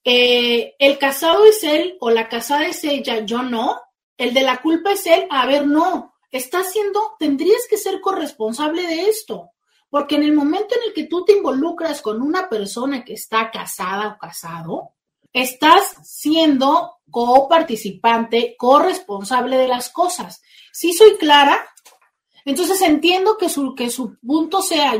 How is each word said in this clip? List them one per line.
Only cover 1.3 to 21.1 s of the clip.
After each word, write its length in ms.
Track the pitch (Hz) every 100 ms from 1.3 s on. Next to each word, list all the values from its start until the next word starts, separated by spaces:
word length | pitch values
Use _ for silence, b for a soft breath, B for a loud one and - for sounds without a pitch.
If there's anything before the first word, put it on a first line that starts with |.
| 381 427
es 180 | 427
él 320 | 302 311 359 -
o 100 | -
la 180 | 226 220
casada 380 | 233 - 285 349
es 180 | 320
ella, 400 | 302 277 233 226
yo 200 | 214 233
no. 360 | 254 233 262 494 - _ _ -
El 160 | 247
de 80 | 254
la 160 | 262 254
culpa 340 | 311 330 392
es 140 | 392 339
él, 200 | 339 370
a 160 | 277 254
ver, 220 | 285 285
no, 460 | 302 359 311 - _ _ 254
estás 340 | - 359 381
siendo, 440 | 440 403 403 427 -
tendrías 500 | 302 277 330 480 -
que 80 | 427
ser 240 | 381 392
corresponsable 840 | 392 349 302 - 220 233 302 339
de 200 | 349 320
esto, 480 | 403 427 - 214 - _ _ _ _
porque 260 | 285 285 294
en 80 |
el 100 | 302
momento 420 | 302 285 370 427 480
en 120 | 453
el 60 |
que 120 | 320 302
tú 180 | 339
te 100 | 370
involucras 680 | 403 320 262 320 339 320 294
con 200 | 214 220
una 280 | 285 370 370
persona 540 | 214 202 240 269 269
que 100 | -
está 360 | 226 - 220 226
casada 580 | 208 175 - 185 196 208
o 80 | 202
casado, 760 | 170 - 165 165 165 269 - _ _ _ _
estás 640 | 247 262 - 302 359 392 -
siendo 960 | - - 294 320 320 262 269 330 339 - _
coparticipante, 1500 | 233 240 269 - 330 320 220 202 160 233 233 226 233 240 -
corresponsable 1000 | 247 285 370 - - 202 202 247 254 262
de 100 | 254
las 220 | 247 -
cosas. 520 | - 349 - 190 - b b b
¿Sí 220 | - 339
soy 240 | 339 440